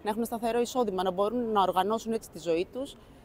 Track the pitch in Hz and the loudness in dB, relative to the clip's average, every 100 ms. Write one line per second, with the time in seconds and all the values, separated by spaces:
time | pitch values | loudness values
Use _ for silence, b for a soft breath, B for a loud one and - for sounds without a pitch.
0 | 208 214 226 233 233 233 240 262 226 185 | -4 -4 -4 -2 0 0 0 0 0 0
1 | 190 180 202 240 233 214 185 180 190 220 | 0 2 0 0 2 4 4 4 2 0
2 | 220 226 - 175 160 165 180 247 277 - | -2 -4 -6 -6 0 0 0 -6 -10 -12
3 | B B | B B